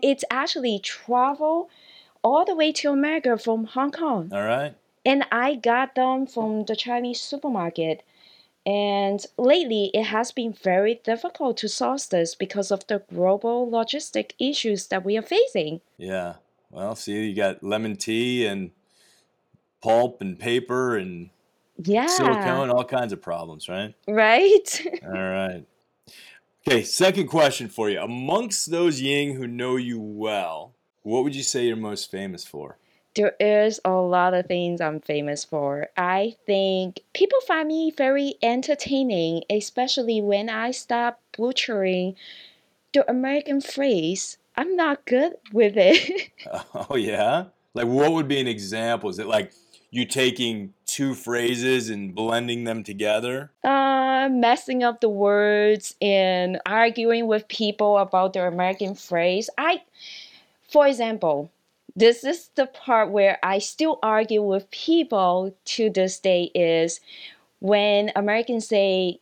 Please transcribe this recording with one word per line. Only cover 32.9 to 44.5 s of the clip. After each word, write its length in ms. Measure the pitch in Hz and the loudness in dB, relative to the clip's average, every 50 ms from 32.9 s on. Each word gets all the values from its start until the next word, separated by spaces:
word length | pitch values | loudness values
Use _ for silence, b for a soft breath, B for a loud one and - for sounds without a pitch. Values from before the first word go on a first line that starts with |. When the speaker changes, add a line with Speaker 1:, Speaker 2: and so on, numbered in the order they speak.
| _ _ _ _ - | _ _ _ _ -2
Speaker 1:
There 180 | - 208 196 - - | 0 0 0 0 2
is 400 | 202 208 214 208 214 220 208 - - | 2 4 4 4 4 2 0 0 -2
a 60 | 185 185 | 0 0
lot 420 | 185 185 180 180 180 180 180 185 | 2 2 2 2 4 4 4 2
of 120 | 180 180 | 0 0
things 340 | 180 185 180 175 175 175 170 | -2 -2 -2 -2 -2 -2 -2
I'm 200 | 170 156 156 156 | -2 -4 -4 -6
famous 420 | - - 151 147 147 147 143 147 - | -6 -4 -4 -4 -2 -4 -6 -6 -8
for. 460 | - 160 151 143 139 143 143 151 - - | -6 -4 -4 -2 -2 -4 -4 -6 -6 -4
I 400 | - 180 180 185 190 202 226 226 _ - | -2 0 0 0 0 0 -2 -4 _ -4
think 540 | - 202 196 196 190 190 185 185 180 185 - _ _ - | -2 0 2 2 2 0 0 -2 -4 -8 -12 _ _ -2
people 260 | - 370 403 539 523 523 - | 0 2 2 2 2 2 0
find 180 | 359 320 311 | -2 -2 0
me 240 | 302 311 320 320 311 | -2 -2 -2 -2 -2
very 440 | 311 - 269 262 277 285 285 277 - - - | 0 0 2 2 2 2 0 -2 -4 -2 0
entertaining, 1000 | 233 240 254 262 - 294 294 - - 277 269 269 247 208 175 165 165 165 165 - - | 0 0 0 0 -2 -2 -2 -2 -2 0 0 0 2 0 0 0 0 0 -2 -4 -2
especially 720 | 208 208 202 - - - 254 262 - 277 240 226 226 214 | -2 -2 -2 -4 -2 -2 -2 0 0 -2 0 0 0 0
when 280 | 202 202 202 202 214 233 | 2 2 0 0 0 -2
I 200 | 220 220 226 247 | -4 -4 -4 -4
stop 500 | 254 - - - 240 233 240 240 240 _ _ _ - | -4 -6 -6 -4 -2 0 0 -2 -4 _ _ _ -8
butchering 800 | - 220 247 262 - - - 226 202 190 185 185 185 180 185 190 B B B B B B B B B B B B B _ _ - | -4 -4 -2 -2 -2 -2 -2 -2 0 0 0 0 0 -2 -2 -6 B B B B B B B B B B B B B _ _ 2
the 160 | 285 - - | 2 2 4
American 520 | 247 254 254 262 277 294 285 302 277 277 277 | 2 0 0 0 0 -2 -2 0 -2 -2 -2
phrase. 760 | - - 269 277 277 226 180 160 160 185 190 - - - _ _ _ | -4 -4 -2 0 2 2 2 2 0 -2 -4 -6 -10 -12 _ _ _